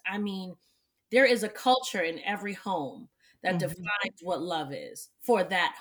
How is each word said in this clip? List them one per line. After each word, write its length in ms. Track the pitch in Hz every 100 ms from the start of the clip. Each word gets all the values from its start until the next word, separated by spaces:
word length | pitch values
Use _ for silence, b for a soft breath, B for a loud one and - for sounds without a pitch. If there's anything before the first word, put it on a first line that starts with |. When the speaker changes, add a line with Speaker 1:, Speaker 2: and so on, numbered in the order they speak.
| 185
Speaker 1:
I 120 | 202
mean, 380 | 202 190 185 170 _ _ _ _ _
there 140 | 240 262
is 180 | 240
a 60 | 180
culture 520 | - 254 254 - 196
in 180 | 165 165
every 340 | 196 202 202
home 560 | 190 202 180 131 - - _ b b
that 180 | 180 175
Speaker 2:
Mm-hmm. 0 |
Speaker 1:
defines 640 | 165 175 180 208 196 -
what 200 | 175 156
love 320 | 175 160 143
is 360 | - - - - _
for 220 | - 220
that 320 | 180 185 170 -